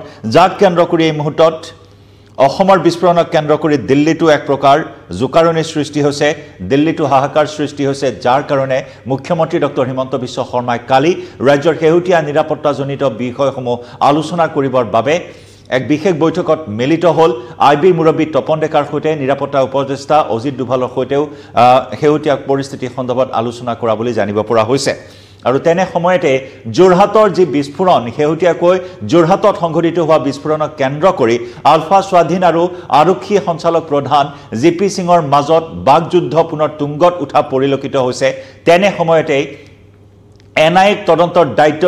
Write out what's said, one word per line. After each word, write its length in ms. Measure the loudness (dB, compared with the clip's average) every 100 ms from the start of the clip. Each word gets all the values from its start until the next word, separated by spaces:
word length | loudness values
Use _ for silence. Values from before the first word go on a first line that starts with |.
| -4 -12 0
যাক 260 | 4 4 4
কেন্দ্ৰ 240 | 2 2 0
কৰি 180 | 2
এই 120 | 0 0
মুহূৰ্তত 380 | -4 2 2 0 -12 -20 -20 -20 -20 -20 _ 0
অসমৰ 420 | 0 2 2 4
বিস্ফোৰণক 480 | 4 0 0 2 0
কেন্দ্ৰ 260 | 0 0 0
কৰি 200 | 0 -2 2
দিল্লীতো 360 | 2 2 2 2
এক 140 | 2 0
প্ৰকাৰ 320 | 0 4 2 0 -12 -12 -6
জোকাৰণিৰ 480 | -2 2 2 0 -2
সৃষ্টি 260 | -4 -4 -2
হৈছে। 260 | -2 0 -2 -2 -10 -12 -2
দিল্লীতো 340 | 0 2 0 2
হাহাকাৰ 400 | 2 2 0 -2
সৃষ্টি 360 | -2 -8 -4 -4
হৈছে, 220 | -2 -4 -2
যাৰ 200 | 0 0 0
কাৰণে 280 | -2 0 -2 -4 -14 -6
মুখ্যমন্ত্ৰী 500 | -6 -4 -4 -2 -2
ডক্টৰ 260 | -2 -2 -4
হিমন্ত 260 | -4 -4 -6
বিশ্ব 220 | -6 -8 -6
শৰ্মাই 280 | -4 -4 -4 0
কালি 240 | 2 2 -2 -6 -4
ৰাজ্যৰ 340 | 2 2 2 0
শেহতীয়া 380 | 2 2 2 0
নিৰাপত্তাজনিত 840 | 0 -2 -2 -2 -2 -4 -6 -4 -4 -4
বিষয়সমূহ 580 | -8 -4 -4 -4 -6 -6 -8 -2 0
আলোচনা 360 | 2 -2 -2 -2
কৰিবৰ 380 | -2 -2 0 0 0
বাবে 180 | 0 -2 -4 -20 -20 -20 -6
এক 120 | -4 -2
বিশেষ 260 | -2 0 0
বৈঠকত 400 | 0 -2 -2 -2 -4
মিলিত 360 | -6 -2 0 2
হ'ল। 260 | 2 2 0 -8 0
আই 180 | 2 4
বিৰ 200 | 2 4
মুৰব্বী 260 | 2 2 0
তপন 320 | -2 -2 -2
ডেকাৰ 240 | 0 -2 -2
সৈতে 180 | -4 -4 -2
নিৰাপত্তা 440 | -2 -2 -2 -2
উপদেষ্টা 560 | -2 -2 -4 -6 0 0 2
অজিত 240 | -2 -4 -6
ডোভালৰ 360 | -4 -2 -2 -4
সৈতেও, 280 | -2 -2
আহ, 560 | -4 -8 -6 2 6 4 2 -2
শেহতীয়া 360 | 0 0 0 -4 -2
পৰিস্থিতি 380 | -4 -4 -8 -10 -8
সন্দৰ্ভত 320 | -6 -2 -2
আলোচনা 420 | -2 -4 -6 -8 -4
কৰা 180 | -2 -2
বুলি 160 | -2
জানিব 240 | -2 -2 -2 0
পৰা 140 | 0
হৈছে। 300 | 2 0 -2 -6 -10 -20 -20 -4
আৰু 140 | 0 0
তেনে 240 | 2 0 0
সময়তে 380 | -2 0 0 2 -2 -4 -16 -8 2
যোৰহাটৰ 500 | 4 6 4 4 2
যি 140 | 2 0
বিস্ফোৰণ, 560 | 0 -4 -2 2 2 0 -2
শেহতীয়াকৈ 600 | -2 0 0 2 2 0 -2 -12 0
যোৰহাটত 440 | 2 4 4 2 0
সংঘটিত 380 | -2 -2 -2 -2
হোৱা 180 | 2 2
বিস্ফোৰণক 520 | 0 -6 -4 -4 -4 -4
কেন্দ্ৰ 300 | -4 0 0 2
কৰি 160 | 0 0 -4 -2
আলফা 360 | 2 2 4 0
স্বাধীন 400 | 2 2 2 2
আৰু 200 | 2 2 -2 -4 -2
আৰক্ষী 460 | 2 2 0 0 -2 -2
সঞ্চালক 380 | -4 0 -2 0
প্ৰধান 340 | -4 0 0 0 -6 -10 0
জি 100 | 0
পি 160 | 2 -2
সিঙৰ 300 | -2 0 0 2
মাজত 300 | 0 2 0 0 -6 2
বাকযুদ্ধ 480 | 2 4 0 0 -2 -2
পুনৰ 200 | -2 -4 -4
তুংগত 340 | -6 0 0 0
উঠা 200 | -2 -2 0
পৰিলক্ষিত 440 | 0 0 -2 -2 -2
হৈছে। 320 | -2 0 -2 -2 -12 -6 2
তেনে 240 | 4 2 -2
সময়তে 400 | 0 0 0 -2 -4 -10 -20 -20 -20 _ _ _ _ -20 -8 0
এন 200 | 2 4
আই 100 | 2
এক 80 | 2 0
তদন্তৰ 400 | 2 2 2 2 4
দায়িত্ব 280 | 2 2